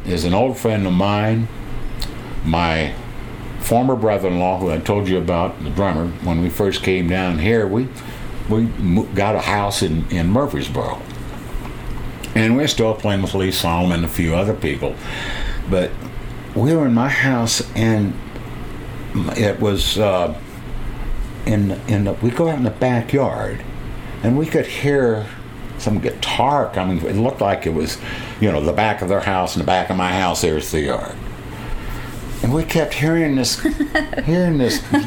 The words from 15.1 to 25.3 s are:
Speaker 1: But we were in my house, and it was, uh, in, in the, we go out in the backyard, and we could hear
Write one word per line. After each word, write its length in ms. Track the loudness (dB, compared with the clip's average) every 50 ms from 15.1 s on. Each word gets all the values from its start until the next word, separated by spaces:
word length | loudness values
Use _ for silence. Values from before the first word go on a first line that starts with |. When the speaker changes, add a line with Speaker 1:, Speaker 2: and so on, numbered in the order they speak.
| -8 -6 -6 -6 -4 -4 -2 -2 -2 -4 -2 0
Speaker 1:
But 200 | 2 2 2 0 -2 -6 -8 -10 -10 -10 -10 -10 -10 -10 -12 -6 -2
we 200 | 0 2 4 4
were 120 | 4 4
in 80 | 4 4
my 140 | 4 4 2
house, 540 | 2 2 2 2 2 2 2 0 0 -2 -4 -4 -2
and 380 | 0 2 4 4 4 2 0 -2 -4 -6 -8 -10 -10 -10 -10 -10 -10 -8 -8 -8 -10 -10 -10 -10 -10 -8 -6 -4 -4 -2 -2 0
it 220 | 2 2 2 2 2
was, 380 | 2 2 2 2 0 0 2 2
uh, 400 | 2 4 4 2 2 0 -2 -4 -10 -12 -12 -12 -10 -8 -6 -6 -4 -6 -6 -4 -4 -2 -2 -2 -2 -4 -6 -4 -2
in, 240 | 0 2 2 2 2 0 -2 -2 0
in 160 | 2 2 2
the, 80 | 2 0
we 160 | 0 0 0
go 180 | 2 2 2 2
out 100 | 2 2
in 60 | 0
the 60 | 0
backyard, 960 | 0 0 0 2 2 0 0 2 2 2 2 2 0 -2 -4 -4 -4 -6 -8 -8 -8 -8 -8 -8 -8 -8 -8 -8 -8 -2 2
and 140 | 2 4
we 80 | 4 2
could 220 | 2 2 2 2
hear 600 | 0 -2 -2 0 2 4 4 4 4 2 2 -2 -6